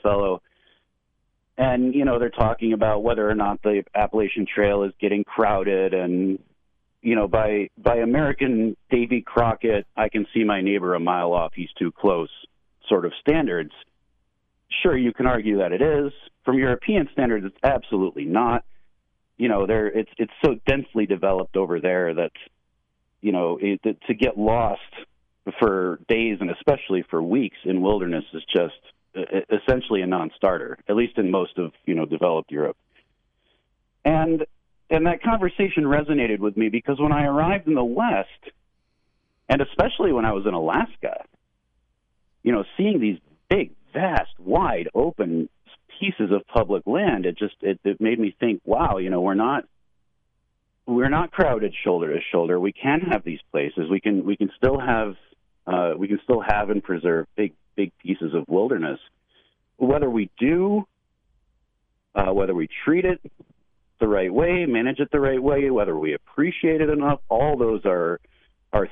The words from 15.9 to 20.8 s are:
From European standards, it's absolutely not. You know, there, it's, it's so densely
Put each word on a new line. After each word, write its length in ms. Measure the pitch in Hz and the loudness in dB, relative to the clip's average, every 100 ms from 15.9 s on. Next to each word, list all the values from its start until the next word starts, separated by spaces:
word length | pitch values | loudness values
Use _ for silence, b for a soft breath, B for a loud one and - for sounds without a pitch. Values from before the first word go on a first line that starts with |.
| 147 143 - - _ | 2 -2 -6 -20 _
From 140 | - 131 | 0 2
European 500 | 131 120 - 208 139 | 2 0 0 0 0
standards, 320 | - 123 110 95 | 0 0 0 -4
it's 120 | - | -2
absolutely 640 | 131 127 - 98 92 73 73 | 0 0 -2 -2 0 -2 -2
not. 400 | 101 120 120 - - - _ _ _ _ - | 0 2 0 -4 -14 -20 _ _ _ _ -2
You 120 | 117 | 0
know, 160 | 101 98 | 2 2
there, 200 | 110 107 | 0 0
it's, 240 | 110 101 - | -2 -4 -4
it's 160 | 113 - | -6 0
so 120 | 156 110 - | 0 2 0
densely 400 | 139 | -2